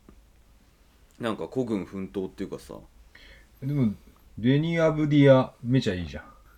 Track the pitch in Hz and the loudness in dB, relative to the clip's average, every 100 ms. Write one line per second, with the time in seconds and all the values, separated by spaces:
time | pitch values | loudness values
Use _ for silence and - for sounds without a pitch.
0 | - - _ _ _ _ _ _ _ _ | -20 -20 _ _ _ _ _ _ _ _
1 | _ - 117 101 - 131 123 104 85 98 | _ -10 -8 -8 -8 -6 -4 -4 -6 -10
2 | 95 101 95 - 90 69 - 53 - _ | -10 -8 -10 -10 -12 -12 -16 -20 -20 _
3 | - - - - - - 131 147 113 95 | -20 -20 -20 -20 -20 -12 -6 -2 -2 -2
4 | - _ _ - 117 143 165 170 160 151 | -16 _ _ -4 0 2 0 0 0 0
5 | 151 147 139 131 127 - 117 131 113 90 | 2 6 8 6 4 -6 -2 0 0 -4
6 | 80 - - - - | -8 -12 -18 -20 -20